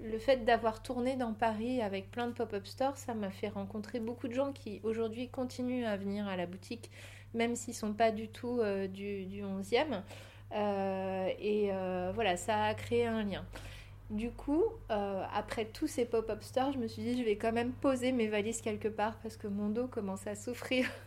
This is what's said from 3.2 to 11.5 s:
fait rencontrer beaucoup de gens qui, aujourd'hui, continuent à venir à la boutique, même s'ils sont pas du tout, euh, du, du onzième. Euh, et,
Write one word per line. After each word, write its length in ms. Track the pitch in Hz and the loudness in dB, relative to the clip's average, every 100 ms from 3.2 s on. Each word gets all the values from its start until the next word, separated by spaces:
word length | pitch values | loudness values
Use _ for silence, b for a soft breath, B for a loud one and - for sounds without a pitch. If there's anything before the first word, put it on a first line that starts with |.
| 196 | -2
fait 180 | 196 214 | -2 -4
rencontrer 520 | 208 196 214 208 247 | -2 -4 -6 -4 -4
beaucoup 280 | 220 240 262 | -4 -4 -4
de 40 | |
gens 200 | 240 277 | 0 0
qui, 280 | 277 - 190 | -2 -8 -4
aujourd'hui, 460 | 220 220 226 220 247 | -2 0 0 -2 -6
continuent 560 | - 254 - 247 254 | -4 -4 -2 -2 0
à 140 | 233 202 | 0 0
venir 280 | 196 202 202 | -2 -2 -2
à 100 | 185 | -2
la 100 | 175 | -4
boutique, 440 | 190 - 247 - B B B B | -6 -10 -10 -10 B B B B
même 200 | 226 233 | 0 2
s'ils 200 | 240 - | 2 -4
sont 180 | 233 214 | -4 -2
pas 180 | 208 226 | 4 4
du 180 | 214 220 | 4 -4
tout, 320 | - 240 247 | -6 -2 2
euh, 280 | 214 196 196 | 2 2 0
du, 380 | 190 202 202 185 | -4 -4 -4 -4
du 180 | 202 | -6
onzième. 580 | 202 190 196 233 311 208 185 B B B - | -4 -4 2 2 4 0 -4 B B B -6
Euh, 720 | 214 208 196 196 190 190 190 185 - | 0 2 2 2 0 0 0 0 0
et, 300 | 208 | 2